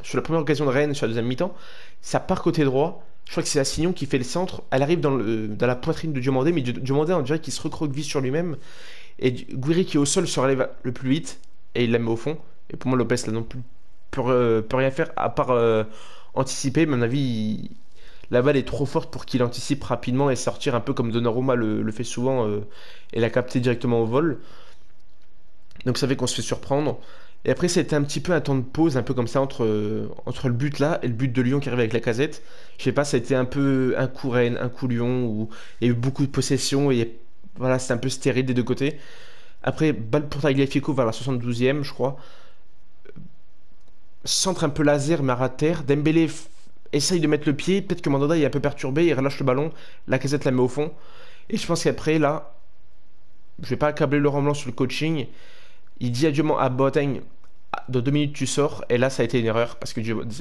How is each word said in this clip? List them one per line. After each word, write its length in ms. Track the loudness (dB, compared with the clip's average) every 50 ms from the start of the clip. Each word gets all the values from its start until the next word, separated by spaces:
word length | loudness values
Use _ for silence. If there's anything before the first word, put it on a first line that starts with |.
| -6
sur 140 | -2 -2
la 40 | -2
première 200 | 0 0 0 0
occasion 240 | 2 2 0 2 2
de 40 | 2
Rennes, 240 | 2 2 2 2 0
sur 120 | 0 0
la 40 | 0
deuxième 180 | 0 0 0
mi-temps. 260 | 0 0 0 -2 -2 -4 -6 -8 -8 -8 -8 -8 -8 -8 -8
Ça 200 | -4 -2 -2 -2
part 200 | 0 0 -2 2
côté 220 | 2 2 2 4 4
droit. 420 | 4 4 4 2 2 0 -6 -8 -8 -8 -8 -8
Je 60 | -4
crois 120 | -4 -2 -2
que 60 | 0
c'est 100 | 2 2
Assignon 320 | 2 2 0 0 0 0
qui 140 | 0 -2 0
fait 120 | 0 0
le 60 | 0 0
centre. 400 | 0 0 -2 -2 -2 -4 -6 -4 0
Elle 100 | 2 2
arrive 200 | 4 4 4 4
dans 120 | 4 2 2
le, 360 | 2 2 0 0 0 -2 -4
dans 180 | 0 2 2
la 80 | 2 2
poitrine 380 | 0 0 -2 -2 -2 -2 -2 -2
de 60 | 0
Diomandé, 320 | 0 2 2 4 4 4 2
mais 80 | 2
Di-, 100 | 0 0
Diomandé, 400 | -2 -2 -2 0 2 2 2 2
on 100 | 2 2 2
dirait 160 | 0 0 -2
qu'il 120 | -2 -4
se 100 | -6 -4
recroqueville 440 | -4 -6 -4 -2 -4 -2 -2 -4 -4
sur 160 | -2 -2 0
lui-même. 340 | 0 0 0 0 -2 -2 -4 -6 -8 -8 -8 -8 -8 -8 -8 -8 -8 -8 -6 0
Et 120 | 0 0
Di-, 160 | 0 0 -6 -6
Guiri 340 | -6 -2 0 2 2 2 2
qui 120 | 2 2
est 20 | 2
au 60 | 2
sol 240 | 4 2 0 0 0
se 100 | 0 2
relève 300 | 2 2 2 2 0 -2 -2 -4
le 120 | -4 -4 -4
plus 160 | -2 0 0
vite 320 | 0 0 0 -4 -6 -8 -8 -8 -8 -8 -8 -4 0
et 80 | 0 2
il 80 | 4
la 80 | 2 2
met 100 | 2 0
au 60 | 0
fond. 220 | 0 -2 -4 -4 -4 -6 -8 -8 -8 -8 -6
Et 80 | -6
pour 100 | -4 0
moi, 100 | 2 2
Lopez 200 | 2 4 2 2 0 0
là 60 | -2 -2
non 100 | -2 -2
plus 160 | -4 -6 -6 -6 -6 -8 -8 -8 -8 -8 -6 -6 -4
peut, 100 | -4 0 2
euh, 340 | 4 4 6 6 6 4 4
peut 160 | 2 2 2
rien 140 | 2 2 2
faire 200 | 2 0 -2 0 0
à 120 | -2 -2 0
part, 220 | 0 0 2 4
euh, 320 | 4 4 6 4 4 4 2 0 -6 -8 -8 -8 -8 -10 -10 -4 -2
anticiper. 540 | -2 -2 0 -2 -2 -2 0 4 4 4
Mais 60 | 4 4
à 40 |
mon 60 | 2 2
avis, 160 | 2 2 0
il, 520 | 0 0 0 0 0 -2 -2 -2 -4 -6 -6 -8 -8 -8 -8 -8 -8 -8 -8 -8 -4 2
la 100 | 2 4
balle 160 | 4 6 4
est 100 | 4 2
trop 200 | 0 -2 -2 -2
forte 240 | 0 0 -2 -2 -2
pour 160 | -6 -8 -4
qu'il 160 | -2 0 2 2
anticipe 400 | 0 0 -4 -2 -2 -2 -2 0
rapidement 480 | -2 -2 -2 0 0 2 2 4 2
et 40 | 2
sortir 380 | 2 0 -2 -4 -2 -2 0 0
un 60 | 0
peu 140 | 0 0 0
comme 180 | 0 0 0
Donnarumma 420 | 0 2 2 2 2 2 2 2 2
le, 300 | 2 2 2 0 0 0
le 80 | -2
fait 120 | -2 -4 -6
souvent, 440 | -6 -4 -2 0 0 2 2 0
euh, 140 | 0 0 -2 -4 -6 -8 -8 -8 -8 -8 -8 -8 -4 0
et 60 | 0
la 100 | 0 2
capter 300 | 2 0 0 2 0 2
directement 420 | 2 2 2 2 2 2 2 2
au 40 | 2
vol. 340 | 2 2 2 2 2 0 -2 -6 -8 -8 -8 -8 -8 -8 -8 -8 -8 -8 -8 -8 -8 -8 -8 -8 -8 -8 -8 -8 -8 -8 -8 -8 -8 -8 -4 -2
Donc 120 | -2 0
ça 100 | 0 0
fait 80 | 0 0
qu'on 120 | 0 0
se 80 | -2 -2
fait 60 | -4
surprendre. 580 | -2 -4 -4 -4 -2 0 0 2 2 0 -2 -2 -6 -8 -8 -8 -8 -8 -8 -2 0
Et 60 | 0
après, 180 | 2 2 2
c'était 280 | 2 2 2 2 2 2
un 80 | 2 2
petit 160 | 0 -2 -2
peu 140 | 0 2 2
un 60 | 2
temps 140 | 2 2 0
de 80 | 0
pause, 360 | 0 0 2 4 4 4 4
un 40 | 2
peu 140 | 0 2 0
comme 100 | 0 0
ça, 160 | 2 2 0
entre, 240 | 0 0 0 0 2
euh, 440 | 2 2 2 0 0 -2 -2 -4 -4 -6 -6 -6
entre 200 | -6 -4 -2 0
le 60 | 0 2
but 240 | 2 0 -2 2
là 220 | 2 2 2 2 0
et 60 | 0
le 60 | -2 0
but 160 | 0 0 2
de 120 | 2 2
Lyon 180 | 2 4 2 2
qui 100 | 0 0
arrive 100 | 2 2
avec 140 | 2 2 2
la 60 | 2
casette. 440 | 2 2 2 2 0 0 -2 -6 -8 -10 -10 -10 -10 -10 -8
Je 60 | -2 0
sais 80 | 2
pas, 120 | 2 2 2
ça 140 | 2 2
a 20 | 0
été 140 | 2 2 2
un 120 | 2 2
peu 500 | 0 0 2 4 4 4 4 4 2 2
un 80 | 2 0
coup 240 | 0 -2 -4 -2 2
Rennes, 300 | 4 4 4 4 2 0
un 80 | -2 -4
coup 180 | -2 -2 -2
Lyon, 380 | 0 0 2 2 2 2 2 0
où 240 | 0 0 -2 -2 -4 -6 -8 -8 -8 -2 2
il 80 | 2
y 20 | 2
a 20 |
eu 40 | 4
beaucoup 260 | 4 0 0 2 0
de 80 | 0 0
possession 640 | 2 0 2 2 0 0 2 2 2 4 4 4
et 260 | 4 4 2 0 -2 -6 -8 -8 -8 -8 -8 -8 -6
voilà, 240 | -2 2 2 2 2
c'était 160 | 2 0 0
un 20 |
peu 120 | 0 0 -2
stérile 360 | -2 0 0 2 2 2 2
des 80 | 2 2
deux 80 | 0
côtés. 380 | 2 0 0 0 0 0 -2 -4 -8 -8 -8 -8 -8 -8 -8 -8 -8 -8 -8 -4 -4
Après, 280 | -2 0 2 2 2
balle 380 | 2 0 -2 0 0 0 0 0
pour 120 | -2 0
Tagliafico 520 | 2 4 4 4 2 2 2 0 0 2 2
vers 140 | 2 2
la 40 | 2 0
soixante-douzième, 720 | -2 -2 -2 -2 -2 -2 -2 0 2 2 2 2 0 -2
je 80 | -4
crois. 240 | -2 -2 -2 -2 -2 -4 -8 -8 -8 -8 -8 -8 -8 -8 -8 -8 -8 -8 -8 -8 -8 -8 -8 -8 -8 -8 -8 -8 -8 -8 -8 -8 -8 -8 -8 -8 -8 -8 -8 -8 -8 -8 -8 -8 -8 -6 -4
Centre 400 | -2 -2 0 0 0 0 0 0
un 60 | 0
peu 140 | 0 2 4
laser, 400 | 4 4 4 2 0 0 2 2
mais 80 | 0
à 40 | 2
ras 140 | 2 0 -2
de 60 | 0
terre. 280 | 0 0 0 0 0 0
Dembélé 440 | 2 2 2 4 4 4 4 4
f-, 180 | 2 0 -6 -8 -8 -8 -8 -8 -8 -8 -8 -6 -2 0
essaye 280 | 0 2 2 2 2
de 60 | 4
mettre 200 | 4 2 2 2
le 80 | 0 0
pied, 260 | 2 2 2 2 2
peut-être 220 | 2 -2 -4 -2 0
que 60 | 0
Mandanda 260 | 2 2 4 4 4
est 80 | 4 4
un 60 | 2
peu 80 | 2 0
perturbé, 480 | 0 0 -2 -2 -4 0 2 4 4
il 60 | 4 4
relâche 240 | 4 2 0 0 2
le 60 | 2
ballon, 260 | 2 4 2 2 -2 -4 -6 -8 -8 -8 -8 -2
la 120 | 0 0 2
casette 260 | 2 0 0 2 2
la 60 | 2
met 100 | 4 4
au 60 | 4
fond. 240 | 2 2 0 -2 -2 -4 -8 -8 -8 -8 -8 -8 -8 -8 -8 -6 -4
Et 80 | -4
je 80 | -2 0
pense 180 | 0 -2 2 2
qu'après, 360 | 0 0 2 0 2 4 4
là, 340 | 4 2 2 -2 -4 -8 -8 -8 -8 -8 -8 -8 -8 -8 -8 -8 -8 -8 -8 -8 -8 -8 -8 -8 -8 -8 -8 -8 -4
je 60 | -2
vais 80 | 0
pas 100 | 2 2
accabler 320 | 0 2 2 2 4 4 4
Laurent 240 | 4 4 4 4 2
Blanc 100 | 2 0
sur 160 | 0 -4 -6
le 60 | -2
coaching, 500 | 0 0 0 0 -2 0 0 0 0 -2 -4 -6 -8 -8 -8 -8 -8 -8 -8 -8 -8 -8 -8 -6 -4 -2
il 80 | -2
dit 140 | 2 2 2
adieu 180 | 4 4 2 2 2 2
à 120 | 2 2 2
Boateng, 520 | 2 2 2 4 4 2 0 0 -2 -4 -6 -8 -8 -8 -8 -8 -8 -8 -6 -6 -6 -6 -4
dans 120 | -2 0 0
deux 100 | 2 2
minutes 240 | 2 2 2 0 -2
tu 140 | -4 -4
sors, 360 | 0 2 2 0 0 0 -4 -2 0
et 80 | 2
là 140 | 2 2 2
ça 100 | 2 0
a 20 | 0
été 160 | 2 2 2
une 60 | 2
erreur, 300 | 2 2 2 2 0 -2
parce 180 | -6 -6 -6 -4
que 80 | -4
Dieu, 180 | -2 -2 -2 -2 -4 -4 -6 -6